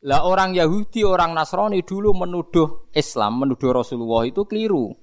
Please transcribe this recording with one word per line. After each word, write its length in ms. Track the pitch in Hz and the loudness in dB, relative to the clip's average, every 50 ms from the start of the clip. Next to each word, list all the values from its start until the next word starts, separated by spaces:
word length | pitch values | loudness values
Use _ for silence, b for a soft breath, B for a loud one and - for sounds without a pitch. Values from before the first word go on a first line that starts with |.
Lah, 240 | _ 139 139 143 156 | _ 2 2 2 4
orang 320 | 180 185 185 190 190 185 | 4 2 2 2 0 2
Yahudi, 480 | 185 170 156 175 202 202 - - 233 208 | 0 2 2 2 0 -2 -2 -2 0 2
orang 320 | 196 185 175 175 165 165 | 2 4 4 2 0 0
Nasrani 480 | 160 156 - - 180 208 214 202 185 170 | -2 -4 -2 -2 -2 -2 0 -2 -2 -4
dulu 320 | - 190 196 202 208 202 | -4 -6 -2 2 4 4
menuduh 720 | 185 180 180 175 175 170 - - 170 160 151 - - - - - | 4 2 -2 -4 -6 -6 0 2 2 2 2 0 -6 -6 -4 -4
Islam, 480 | 156 147 - - 127 107 104 113 123 135 | -4 -4 -2 -2 -2 -2 -2 0 0 0
menuduh 320 | 139 127 - - 127 127 | -2 -2 0 0 0 0
Rasulullah 480 | 127 120 - 127 120 117 113 113 113 113 | 0 -2 -4 -6 -8 -4 0 0 0 0
itu 240 | 123 - - 202 202 | 0 -2 -4 -4 -4
keliru. 480 | 214 214 220 220 202 151 120 98 - _ | -4 -4 -2 0 0 0 -2 -4 -6 _